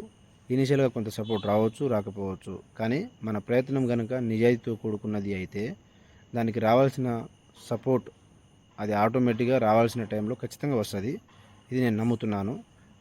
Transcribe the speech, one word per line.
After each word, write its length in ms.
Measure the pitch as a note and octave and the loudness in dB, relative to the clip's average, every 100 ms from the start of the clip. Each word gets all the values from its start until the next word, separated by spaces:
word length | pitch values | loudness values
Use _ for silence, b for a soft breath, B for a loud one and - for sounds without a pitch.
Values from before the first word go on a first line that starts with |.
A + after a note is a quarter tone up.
| G#3+ _ _ _ - | -8 _ _ _ -4
ఇనిషియల్‌గా 400 | B2+ C3+ C#3 C3+ | -2 2 2 2
కొంత 200 | A#2+ G#2+ | -2 -6
సపోర్ట్ 360 | G#2+ G#2+ G#2+ G2+ | -6 -4 -2 0
రావచ్చు, 380 | G#2+ A2 - C#3 | 2 2 0 -2
రాకపోవచ్చు. 680 | G#2+ G2+ G2+ G2 F#2+ - F#2+ - - | -2 -4 -6 -6 -8 -10 -14 -14 -6
కానీ 240 | A2 C3+ A#3+ - | -2 -2 -6 -10
మన 140 | A2 G#2 | -6 -6
ప్రయత్నం 460 | - B2 C3+ C3+ B2 | 0 0 0 -2 0
కనుక 260 | A#2+ A2 B2+ | -2 -2 -4
నిజాయితీతో 500 | A#2 A2 A#2+ A#2+ A#2+ A2 | -2 2 4 4 -2 -6
కూడుకున్నది 580 | A2+ G#2 G#2+ G#2 G2+ | -4 -6 -4 -4 -4
అయితే 300 | F#2+ F#2 G2+ A2+ G3+ b b b b b | -6 -6 -6 -8 -10 b b b b b
దానికి 260 | A#2+ A2+ A2 | -4 -2 2
రావాల్సిన 500 | A2 A#2+ C3+ C#3 B2+ A#2 - - _ - | 4 6 6 2 -2 -4 -8 -16 _ -20
సపోర్ట్ 460 | - A2+ C3 B2+ - - _ - _ _ _ - | -8 -4 0 0 -2 -14 _ -20 _ _ _ -8
అది 160 | G#2 | -2
ఆటోమేటిక్‌గా 640 | G#2 A2 B2+ B2 A2+ A#2+ C3 | 2 4 4 2 2 2 4
రావాల్సిన 460 | A2 A2 A#2 A#2+ | 6 6 4 0
టైంలో 320 | G#2 G#2+ G#2+ B2+ | -4 -4 -4 -6
ఖచ్చితంగా 420 | A#2+ - D3 B2 | -10 -6 -2 0
వస్తది. 360 | G#2 G2+ G#2+ F3+ - b b b - | -2 -4 -6 -8 -12 b b b -6
ఇది 140 | B2+ | 0
నేను 160 | B2 G#2+ | 2 2
నమ్ముతున్నాను. 560 | A#2 A#2 A2 G#2 G2 E3+ - b b - | 0 0 -2 -2 -4 -6 -12 b b -10